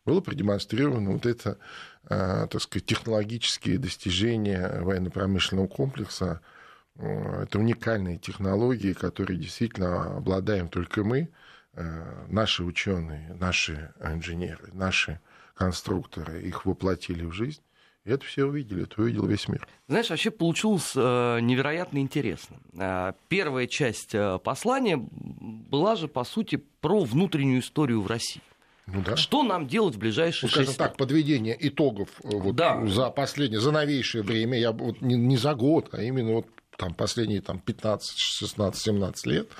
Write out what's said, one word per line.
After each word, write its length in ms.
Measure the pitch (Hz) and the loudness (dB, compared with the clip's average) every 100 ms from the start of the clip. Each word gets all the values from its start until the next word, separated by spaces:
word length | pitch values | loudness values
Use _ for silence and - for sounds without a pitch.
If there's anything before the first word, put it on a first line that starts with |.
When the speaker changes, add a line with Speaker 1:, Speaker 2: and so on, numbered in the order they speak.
Speaker 1:
было 160 | 110 180 | 0 0
продемонстрировано 920 | - - 101 101 - 113 143 123 98 | 0 -2 0 0 0 0 2 2 0
вот 140 | 90 120 | 0 0
это, 320 | 117 107 - - - - - - | 0 -4 -6 -10 -18 -18 -14 -4
э, 380 | 101 92 104 104 | -2 0 0 -2
так 100 | 110 | -4
сказать, 240 | - 95 - | -4 -4 -2
технологические 920 | 110 117 107 104 117 - - 110 - | -2 0 0 0 -2 -2 -2 0 0
достижения 1000 | 90 - 101 87 117 113 104 92 92 - | -2 -4 -2 2 2 2 0 0 -2 -2
военно-промышленного 840 | 90 95 90 95 95 95 - 95 95 | 0 0 -2 0 2 2 2 2 0
комплекса. 760 | - 135 131 101 - 92 82 - - - - _ - | 0 -2 -2 -8 -4 -4 -4 -8 -20 -20 -20 _ -10
Э, 460 | 104 101 101 95 | -6 -4 -4 -4
это 160 | 98 101 | -2 2
уникальные 600 | 113 113 113 110 90 85 | 2 0 0 -2 -2 -6
технологии, 760 | - 92 98 98 123 117 98 | -8 -4 0 2 2 2 0
которые 460 | 87 87 - 95 90 | 0 -2 -2 -2 -4
действительно 800 | 73 - 117 - 90 87 87 95 | -4 -2 -2 0 0 0 -2 -4
обладаем 520 | 92 95 95 101 85 | 0 0 0 0 -2
только 340 | 92 87 - | -4 -2 0
мы, 240 | 104 131 165 - - - _ | 2 0 -2 -8 -20 -20 _
э, 500 | - 85 82 82 - 87 | -10 -8 -8 -10 -14 -2
наши 340 | 95 107 - | 0 2 0
учёные, 680 | 87 82 104 90 80 76 78 | -2 -2 0 0 -2 -8 -10
наши 580 | 87 90 85 - 76 78 - | -4 0 2 0 -4 -10 -8
инженеры, 680 | 78 80 85 85 87 80 - | -4 -4 -4 -6 -6 -8 -12
наши 480 | 92 95 - - 80 - - - | -4 0 0 0 -6 -14 -20 -12
конструкторы 880 | - 92 87 - 92 - - 78 82 | -2 -2 -2 -2 -2 -4 -10 -10 -8
их 240 | 92 - 95 | -8 -4 -2
воплотили 580 | 90 92 85 - 85 | 0 0 -2 -4 -6
в 80 | 82 | -6
жизнь. 280 | 87 127 151 _ _ _ _ | -4 -6 -6 _ _ _ _
И 60 | 101 | -4
это 140 | 135 | -4
все 200 | - - | -2 -2
увидели, 400 | 139 147 113 90 | 0 -2 -4 -6
это 180 | 92 - | -4 0
увидел 240 | 117 110 101 | 0 2 2
весь 220 | 104 - | 0 0
мир. 180 | - - - - | -4 -6 -14 -2
Speaker 2:
Знаешь, 220 | 190 - | 0 0
вообще 200 | 160 226 | 0 -2
получилось, 640 | - 170 156 220 190 - | 0 0 2 2 2 2
э, 460 | 131 127 123 120 117 | 2 4 4 2 2
невероятно 580 | 117 127 139 160 180 143 | 4 4 2 0 -2 -2
интересно. 600 | 135 151 117 76 - - - 85 | -2 0 -2 -4 -8 -20 -16 -6
Э, 360 | 95 92 92 - - | -2 -2 -2 -4 -2
первая 380 | 190 156 131 123 | 0 0 0 -2
часть, 480 | - 131 104 - | 0 0 -2 -2
э, 240 | 107 101 92 | 0 2 0
послания 520 | 107 131 226 269 233 147 | -2 -2 0 2 2 0
была 1000 | - - - - - 110 113 139 196 214 | -2 -12 -14 -12 -14 -14 -2 2 2 2
же, 100 | 156 | -2
по 160 | 127 | -4
сути, 400 | 120 220 - 139 - _ | -4 -2 -2 -4 -6 _
про 200 | 151 214 | 2 4
внутреннюю 560 | 135 131 190 147 139 127 | 4 4 4 4 4 4
историю 380 | - - 143 113 | 2 0 2 2
в 40 | 95 | 0
России. 340 | 117 - - - _ _ _ - | -2 -4 -8 -16 _ _ _ -6
Speaker 1:
Ну 160 | 98 | -2
да. 140 | 90 113 | 0 0
Speaker 2:
Что 260 | - 277 | 2 2
нам 240 | 247 180 135 | 2 0 0
делать 300 | 214 196 104 | 2 2 2
в 20 | |
ближайшие 480 | 110 107 170 160 127 | 0 2 2 2 2
Speaker 1:
Ну, 60 | |
скажем 140 | 156 135 | 2 2
Speaker 2:
шесть 120 | 131 | 2
Speaker 1:
так, 120 | 147 | 0
Speaker 2:
лет? 40 | - | 0
Speaker 1:
подведение 580 | 131 156 147 139 110 120 | 2 4 4 2 0 0
итогов, 500 | 143 143 143 101 95 - | 0 2 2 2 -6 -8
э, 60 | - | -4
вот 240 | 104 95 | 0 2
Speaker 2:
Да. 320 | 123 165 120 110 | 4 4 4 2
Speaker 1:
за 240 | 101 123 | 2 2
последнее, 500 | - 131 139 139 107 | 0 -2 0 0 2
за 120 | 131 | 2
новейшее 500 | 151 147 139 110 117 | 2 2 0 0 -2
время, 340 | 101 113 113 123 | 0 2 2 2
я 160 | 117 | 2
бы 120 | 113 | 0
вот 160 | 123 110 | -4 -2
не, 160 | 131 123 | 2 4
не 200 | 123 131 | 6 6
за 180 | 147 135 | 4 4
год, 320 | 131 160 - | 4 4 2
а 80 | - | -2
именно 340 | 113 131 113 | -2 0 2
вот 120 | 113 - - - - | 0 -2 -10 -16 -6
там 180 | 90 | -4
последние 460 | 80 104 - 110 98 | -2 -2 0 0 0
там, 180 | - 90 | -2 -6
пятнадцать, 580 | - 107 110 101 - - | -6 -4 -2 -2 -4 -4
шестнадцать, 640 | - - 101 - 95 82 | -2 -2 -4 0 0 0
семнадцать 420 | 110 104 92 - 123 | 0 2 0 -2 0
лет. 220 | 120 226 | 0 -2